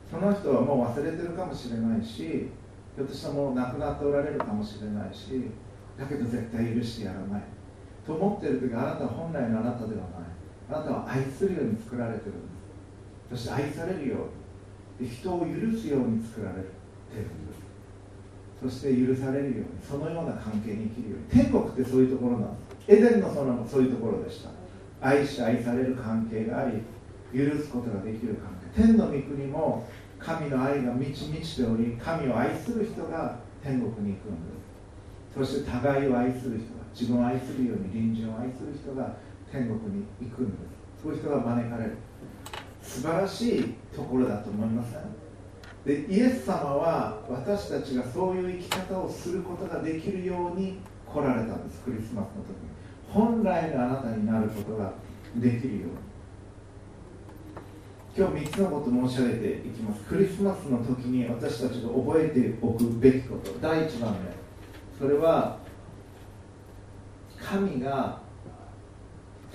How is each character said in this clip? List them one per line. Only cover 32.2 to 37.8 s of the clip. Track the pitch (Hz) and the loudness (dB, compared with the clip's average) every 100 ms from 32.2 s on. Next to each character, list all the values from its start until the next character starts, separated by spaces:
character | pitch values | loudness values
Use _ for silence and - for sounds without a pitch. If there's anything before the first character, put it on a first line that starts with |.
| 135 | 2
を | 110 | 2
愛 | - - | 2 0
す | 240 | -2
る | 233 196 | 0 0
人 | - 160 | -2 -4
が | 160 127 - - - | -4 -4 -6 -12 -8
天 | 139 127 | -2 0
国 | 117 107 101 | 0 -2 -2
に | 95 | -4
行 | |
く | 110 | -6
ん | 85 | -8
で | 82 - - - - - - - - 139 | -8 -10 -14 -16 -16 -16 -16 -16 -8 0
す。 | |
そ | |
し | 131 147 - | 0 0 -2
て | |
互 | 120 143 139 | 2 4 4
い | 139 | 4
を | 123 | 6
愛 | 127 | 4
す | 127 120 | 2 -2
る | 104 | -4
人 | - - | -4 -10
が、 | - | -12
自 | - 120 | -2 2
分 | 123 | 4
を | 123 | 4
愛 | 131 | 2
す | - 131 | -2 0
る | 123 | 2
よ | |
う | |
に | 101 | 2